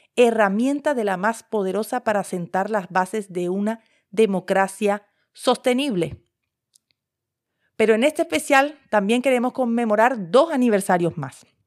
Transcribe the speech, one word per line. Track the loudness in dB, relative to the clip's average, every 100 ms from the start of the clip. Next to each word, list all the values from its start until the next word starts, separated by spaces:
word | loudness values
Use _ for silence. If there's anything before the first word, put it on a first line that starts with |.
| _ 2
herramienta | 4 4 2 2 0 0 -2
de | -2
la | -2 -2
más | -2 -4
poderosa | -6 -4 -2 -4 -4 -4
para | -2 -4
sentar | -4 -8 -4 -4 -2
las | -4 -2
bases | -2 -2 -4 -8
de | -6 -4
una | -2 -4 -6 _ _ _
democracia | 0 0 0 0 0 0 -2 -2 -2 _ _ _
sostenible. | -4 -2 0 0 0 -2 -2 -4 -8 _ _ _ _ _ _ _ _ _ _ _ _ _ _ _ 0
Pero | 2
en | 4
este | 2 0
especial | -2 -2 2 2 2 -4 -4
también | -2 0 0
queremos | 0 0 -2
conmemorar | -4 -2 -2 0 2 2 0 2
dos | 2 4
aniversarios | 2 2 2 2 0 0 -4
más. | -10 -14 _ _